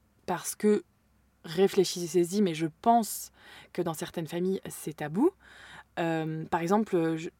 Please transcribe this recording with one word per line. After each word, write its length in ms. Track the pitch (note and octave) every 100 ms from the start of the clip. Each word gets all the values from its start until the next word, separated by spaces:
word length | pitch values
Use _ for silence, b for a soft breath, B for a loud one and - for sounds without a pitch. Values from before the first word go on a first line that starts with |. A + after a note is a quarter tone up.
| _ _ -
parce 300 | E3 - -
que, 280 | G#2+ G#2 - _ _ _ _ _
réfléchissez-y, 1000 | F3 D#3+ F#3+ G#3 F3 F#3 E3+ F3+ E3+ G3+
mais 140 | F#3+ D#3
je 100 | D#3+ -
pense 500 | A#3 A#3 G#3+ - - B B B B
que 100 | -
dans 100 | E3+
certaines 320 | D#3+ E3+ - D#3
familles, 340 | F3 F#3 F#3+ -
c'est 240 | - -
tabou. 360 | D3+ D3+ E3+ E4+ - B B B B - -
Euh, 460 | E3 D#3+ D#3+ D#3+ D#3+
par 160 | E3+
exemple, 560 | E3+ G#3+ G#3+ F3+ D#3+ D#3+
je, 120 | E3+ -